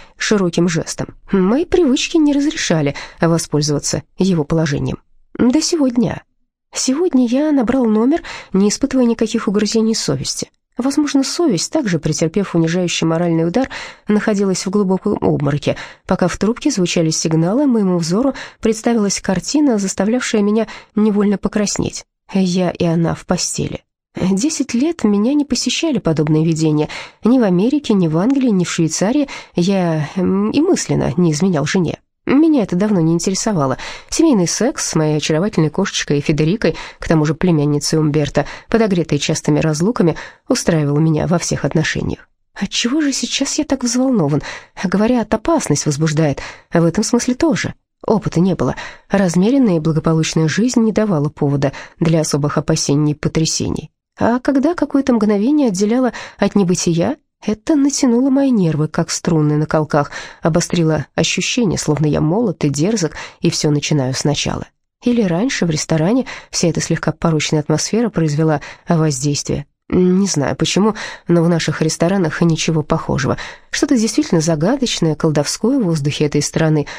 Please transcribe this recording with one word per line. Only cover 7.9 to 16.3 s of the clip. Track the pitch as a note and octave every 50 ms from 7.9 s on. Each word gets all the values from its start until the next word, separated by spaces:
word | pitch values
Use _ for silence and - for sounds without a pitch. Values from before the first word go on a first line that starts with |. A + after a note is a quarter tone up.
| G#3+ G#3+ A#3 C4 E4 E4+ - - - - - - -
не | F#3+ G3+ G#3
испытывая | - - - C4+ C4 C4 B3
никаких | A#3 A3+ - A#3 G#3+ - A3 -
угрызений | G#3+ F#3+ G#3 G#3+ G3+ - A3+ A3 A3 A3
совести. | - - - C#3+ C3 C#3 - - - - - _ _ _ _ _ -
Возможно, | A#3+ C#4 C#4 D4+ D4 C#4 - C#4 C4
совесть, | - - - F4 D4 F#3+ D#3+ - -
также | - D#4+ C4 G3 E3+ D3+
претерпев | - D#3 D3+ - E3+ D#3+ - G#3 F#3+ - -
унижающий | E3+ D#3+ D#3+ E3+ F#3 F3+ E3 - - F3
моральный | E3 E3 E3 F3 E3+ E3 E3 E3
удар, | E3+ F3+ A#3+ C4 - - - - - - - _
находилась | - G#3 G#3 - A3+ G#3 G3 G3+ F#3+ F#3 - -
в | F#3+
глубоком | F#3+ G#3 G3+ F#3 F#3+ F#3 - G#3 - -
обмороке, | - - D3+ C3+ D3 C#3 C#3+ C#3+ - C#3 B2+ - - - - - _
пока | - F#3 - F#3
в | E3